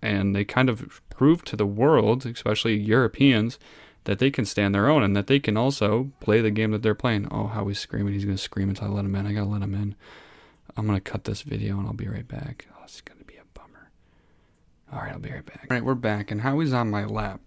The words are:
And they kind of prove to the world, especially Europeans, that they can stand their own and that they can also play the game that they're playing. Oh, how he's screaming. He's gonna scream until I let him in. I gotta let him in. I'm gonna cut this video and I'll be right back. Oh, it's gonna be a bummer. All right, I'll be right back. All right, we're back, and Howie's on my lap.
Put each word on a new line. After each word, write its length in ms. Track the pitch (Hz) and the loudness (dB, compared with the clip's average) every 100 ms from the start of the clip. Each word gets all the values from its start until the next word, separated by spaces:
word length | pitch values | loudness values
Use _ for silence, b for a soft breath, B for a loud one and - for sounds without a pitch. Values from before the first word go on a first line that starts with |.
And 340 | 113 101 98 | -2 0 0
they 100 | 98 | 0
kind 240 | 101 - 127 | 0 0 2
of 320 | 117 98 - _ | 0 -6 -18 _
prove 340 | - 135 170 - | 2 4 4 0
to 100 | 113 | -2
the 100 | 104 | -2
world, 580 | 101 131 151 107 123 | 2 4 6 4 2
especially 520 | 127 117 - 107 117 107 | -2 -6 -2 0 0 0
Europeans, 800 | 104 113 120 - 139 120 110 - B B B B | 2 4 4 4 4 6 2 -4 B B B B
that 140 | - 101 | -4 2
they 120 | 135 | 2
can 140 | 139 | 0
stand 300 | 110 - 101 | -4 0 2
their 140 | 98 110 | 4 4
own 140 | 156 | 4
and 140 | 104 101 | 4 2
that 100 | 101 | 4
they 120 | 139 | 2
can 180 | 139 107 | 2 0
also 540 | 123 139 104 107 135 - | 0 2 2 2 -2 -8
play 200 | - 107 | 2 4
the 100 | 113 | 4
game 200 | 107 110 | 2 0
that 120 | 107 | 0
they're 120 | 113 | 0
playing. 340 | 107 123 110 101 | 0 0 0 -2
Oh, 160 | 107 107 | -4 -4
how 200 | 110 98 | -4 -4
he's 100 | 101 | -6
screaming. 360 | - - 101 | -6 -4 -2
He's 100 | 101 | -2
gonna 140 | 98 95 | -2 -4
scream 300 | - - 98 | -6 -4 -2
until 180 | 98 104 | -2 -4
I 40 | |
let 140 | 101 | -4
him 100 | 98 | -2
in. 120 | 98 101 | -2 -2
I 60 | |
gotta 180 | 104 101 | -2 -2
let 120 | 104 | -2
him 120 | 98 | -2
in. 200 | 101 104 101 B B B B B B _ - | -4 -4 -6 B B B B B B _ -6
I'm 100 | 104 | -2
gonna 140 | 101 | -2
cut 240 | 95 101 | -2 -8
this 180 | - 104 | -6 -8
video 360 | 151 107 104 98 | -6 -6 -4 -4
and 80 | 98 | -4
I'll 60 | |
be 160 | 110 110 | -6 -8
right 180 | 120 120 | -8 -8
back. 400 | - 139 120 - | -10 -10 -12 -18
Oh, 100 | - | -20
it's 160 | - - | -20 -20
gonna 240 | - - | -20 -20
be 100 | - | -20
a 100 | - _ - | -20 _ -20
bummer. 320 | - - _ _ _ _ _ _ _ _ _ _ _ | -20 -20 _ _ _ _ _ _ _ _ _ _ _
All 80 | - | -12
right, 120 | - | -10
I'll 60 | - | -10
be 120 | - | -12
right 140 | 135 | -12
back. 220 | - - - | -14 -20 -4
All 40 | 123 | -2
right, 80 | |
we're 100 | 117 | 0
back, 360 | 131 120 104 101 | 0 0 -2 -2
and 100 | 107 | -4
Howie's 320 | 120 139 160 | -2 0 2
on 180 | 127 117 | 0 0
my 140 | 104 | -2
lap. 360 | 104 107 104 92 | -2 -4 -4 -8